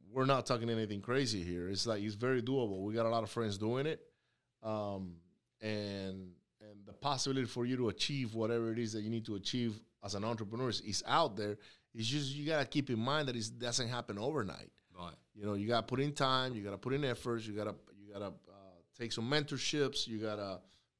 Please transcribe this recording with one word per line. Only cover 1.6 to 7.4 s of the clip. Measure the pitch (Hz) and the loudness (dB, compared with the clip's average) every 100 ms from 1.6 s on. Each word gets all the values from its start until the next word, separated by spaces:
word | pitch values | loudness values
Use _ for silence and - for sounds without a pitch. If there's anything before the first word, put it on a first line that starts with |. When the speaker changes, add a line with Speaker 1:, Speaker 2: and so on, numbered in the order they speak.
| 87 | -2
Speaker 1:
It's | 98 120 | 0 0
like, | 107 | 0
it's | 104 104 | -2 -2
very | 123 131 | 2 2
doable. | 117 135 117 95 | 2 0 0 0
We | 101 | 0
got | 113 113 | 2 4
a | |
lot | 117 | 2
of | 107 | 0
friends | - 110 98 | 0 0 2
doing | 107 123 151 | 0 2 0
it. | 156 - _ _ _ _ _ | -4 -10 _ _ _ _ _
Um, | 110 107 104 98 95 85 90 _ _ _ | -2 0 0 -2 -6 -10 -20 _ _ _
and, | 107 107 104 101 95 95 92 87 _ _ | -4 -2 -2 -4 -4 -6 -10 -16 _ _
and | 107 104 | -20 -18
the | 101 | -18
possibility | 104 143 131 139 135 | -4 -2 0 2 2